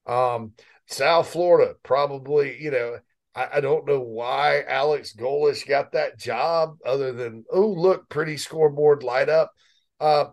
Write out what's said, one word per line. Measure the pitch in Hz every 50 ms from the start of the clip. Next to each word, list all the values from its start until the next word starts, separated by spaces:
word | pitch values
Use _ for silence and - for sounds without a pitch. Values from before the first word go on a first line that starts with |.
| _
Um, | - 120 123 127 123 120 117 113 110 - _ _ _ _ _ _ -
South | - - 135 156 165 170 - -
Florida, | - 165 175 175 170 156 127 - - - -
probably, | - 127 139 143 139 139 135 127 135 147 147 143 135 123 123
you | 151 151
know, | 135 123 120 120 120 117 - _ _ _ _ _ -
I, | 123 131 - 139
I | 147
don't | 139 135 151 156 139
know | 143 143 135
why | 123 117 110 113 120 123 135 135 147 147 143 147 139 127
Alex | 131 135 139 151 151 135 107 - -
Golesh | 107 117 131 143 147 147 147 135 - -
got | 135 139 139 139 - -
that | 156 151 131 117 107
job | - 120 113 117 139 165 170 165 160 156 151 - -
other | 123 131 139 135 131 123
than, | 120 123 117 113 113 - -
oh, | - 185 208 220
look, | 196 165 170 190 185 185 - _
pretty | - 147 160 160 151
scoreboard | 143 - - 170 160 156 147 143 147 151 151 147 143 127
light | 120 123 135 139 143
up. | 156 160 156 - - _ _ _ _ _ _ _ _ -
Uh, | 147 156 151 147 139 -